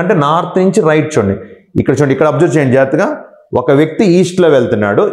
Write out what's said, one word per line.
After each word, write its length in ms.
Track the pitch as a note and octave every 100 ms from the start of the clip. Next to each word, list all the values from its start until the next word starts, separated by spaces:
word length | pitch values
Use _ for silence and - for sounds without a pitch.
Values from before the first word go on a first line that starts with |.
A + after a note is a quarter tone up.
అంటే 120 | F3 G3 C#3+
నార్త్ 300 | E3 E3+ -
నుంచి 180 | F#3 F#3+ D#3+
రైట్ 180 | D#3 D3
చూడండి, 220 | - G2+ G2 - - _ -
ఇక్కడ 140 | A2 C3+
చూడండి, 160 | C#3+ C3
ఇక్కడ 120 | D#3
అబ్జర్వ్ 200 | C#3 E3+ D3
చేయండి 200 | C3+ B2+
జాగ్రత్తగా. 280 | C3+ D3+ G#3+ D4+ - - _ A#2+
ఒక 100 | B2 C#3+
వ్యక్తి 260 | D#3 - A3 E3+
ఈస్ట్లో 320 | F3+ F#3 F3 C#3
వెళ్తున్నాడు, 480 | A2+ A2 G#2 G#2+ G3